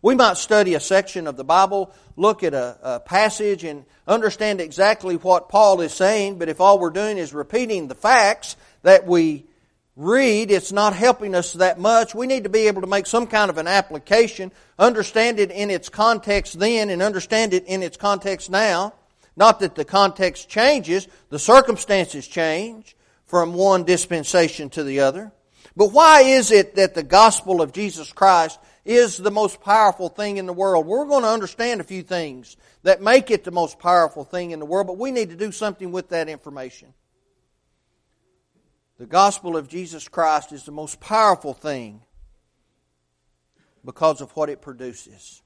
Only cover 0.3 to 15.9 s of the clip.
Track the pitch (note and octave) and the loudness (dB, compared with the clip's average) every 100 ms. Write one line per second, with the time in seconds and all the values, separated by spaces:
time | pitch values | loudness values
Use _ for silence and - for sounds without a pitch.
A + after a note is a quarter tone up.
0.3 | F3+ - G#3+ F#3+ D#3+ - F#3+ F#3+ F#3 D#3+ | 2 0 2 2 -2 0 -2 -2 -10 -10
1.3 | C3 C3+ E3+ F#3+ G3 F#3 _ _ - G3 | -12 -2 0 2 -2 -8 _ _ -2 -2
2.3 | G#3+ E3+ C#3 B2 A#2+ C3 A#2+ - F3+ G#3+ | 0 -4 -4 -6 -10 -10 -10 -4 0 0
3.3 | G#3 G#3 G3 E3 D3 C3 _ - A3 A3 | 0 -4 -4 -8 -14 -18 _ -2 -2 -2
4.3 | - G#3+ G3+ D#3+ D3 G3 A3 F#3 E3+ F#3 | -4 -4 -4 -8 0 0 2 -4 -6 2
5.3 | F3+ - G3+ G#3 F#3+ D#3+ - F#3+ G#3+ G3+ | 0 2 4 6 4 -2 0 0 0 -4
6.3 | F#3+ E3 D#3 F#3 G3+ F3 E3 G#3+ G3+ D#3+ | -6 -8 2 4 4 2 -4 -6 -6 -8
7.3 | C#3+ C#3+ A3+ A#3+ G3+ D3 B2+ G#3+ B3 G3+ | -10 -6 -4 -4 -6 -8 -4 2 4 4
8.3 | A3 - - _ _ F3 F#3+ F#3 F3 D#3+ | 0 -8 -20 _ _ 6 6 6 0 0
9.3 | D3 _ _ _ _ _ - D#3 B3 C4+ | -4 _ _ _ _ _ -10 -2 2 2
10.3 | G#3+ A3 G3 - G3+ G#3+ F#3 A#3+ - G#3 | 0 0 -2 0 0 0 2 0 0 -2
11.3 | F3+ F3 E3+ F#3 F3 G3 A3+ A3+ G#3 B3+ | -4 -4 0 0 0 2 2 0 -6 -4
12.3 | C4 G3+ G#3+ G#3+ G3 F#3 G3+ F#3+ A3+ A#3+ | -4 -2 0 0 -2 -4 -4 -2 -4 -2
13.3 | G#3+ G3+ D#3+ E3 G3 F#3+ D#3 - A3 A#3 | -2 -2 -2 0 0 -2 -10 0 2 2
14.3 | - G3 _ _ - G#3+ A3+ G3 A3 A#3 | -2 -14 _ _ 0 2 2 -4 0 0
15.3 | A3 G3 F#3+ G#3 F#3 - | 0 -4 -4 -4 -6 -8